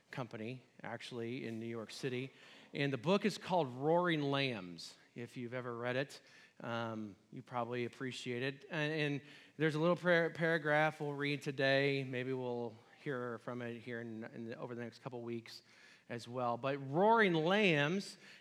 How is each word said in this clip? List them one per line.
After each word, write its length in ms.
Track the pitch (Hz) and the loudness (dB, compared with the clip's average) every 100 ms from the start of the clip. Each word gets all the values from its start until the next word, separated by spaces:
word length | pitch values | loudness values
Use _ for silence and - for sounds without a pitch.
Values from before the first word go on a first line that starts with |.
| _ | _
company, 500 | - 117 110 113 127 - - | -10 -8 -8 -8 -10 -16 -14
actually, 600 | - 117 - 120 117 123 113 | -10 -10 -8 -6 -6 -4 -6
in 120 | 113 | -6
New 60 | |
York 280 | 117 117 107 | -6 -6 -8
City. 380 | - 135 123 131 - - - - | -8 -4 -4 -6 -12 -20 -20 -8
And 180 | - 143 | -2 0
the 60 | 131 | 0
book 260 | 135 202 | 2 2
is 140 | 208 - | 2 -2
called 280 | - 180 135 123 | 0 0 0 0
Roaring 420 | 147 175 180 156 143 | 2 4 4 2 2
Lambs. 600 | 139 135 110 90 85 - - _ 127 | 2 0 -2 -8 -12 -14 -18 _ -12
If 220 | 117 127 | -10 -8
you've 160 | 120 | -6
ever 240 | 127 123 117 | -6 -6 -4
read 180 | 123 127 | -2 -2
it, 240 | 147 - - - - - | -2 -8 -20 -20 -20 -10
um, 540 | 117 117 117 110 107 92 _ | -4 -2 -2 -4 -8 -12 _
you 80 | 139 | -16
probably 460 | - 123 117 123 117 | -8 -6 -4 -4 -4
appreciate 560 | - 131 120 127 120 | -6 -8 -6 -6 -4
it. 240 | 135 139 - | -4 -6 -6
And, 220 | 160 151 | -2 -2
and 280 | 156 147 143 - - - - | 0 0 -2 -6 -20 -16 0
there's 180 | 156 | 0
a 40 | 151 | 4
little 180 | 170 170 | 2 4
par-, 340 | 175 170 160 | 4 4 4
paragraph 640 | 151 165 165 147 151 156 147 | 2 2 2 4 4 4 2
we'll 140 | 147 | -4
read 260 | 143 143 143 | -2 -2 -2
today. 640 | 147 135 135 135 139 139 131 | -2 2 4 6 4 2 0
Maybe 240 | 127 127 | -2 -2
we'll 400 | 127 123 120 117 110 - - | -2 -2 -2 -4 -8 -20 -10
hear 380 | 151 123 123 113 | -6 -4 -4 -6
from 200 | - 123 | -6 -6
it 180 | 120 117 | -6 -8
here 200 | 123 117 | -8 -8
in, 240 | 117 110 113 | -6 -8 -8
in 160 | 120 113 | -8 -8
the, 80 | - | -8
over 160 | 123 | -8
the 80 | 120 | -6
next 200 | 117 - | -8 -10
couple 200 | 131 123 | -10 -8
weeks 400 | 117 117 110 - - - - - - | -6 -6 -8 -16 -20 -20 -20 -20 -10
as 180 | 120 117 | -10 -6
well. 300 | 127 120 120 | -2 0 0
But 180 | 135 139 135 | 0 -2 0
Roaring 420 | 151 208 226 196 | 4 6 8 6
Lambs 880 | 165 160 202 196 147 143 196 - - - - | 4 4 6 6 6 4 2 -4 -12 -20 -12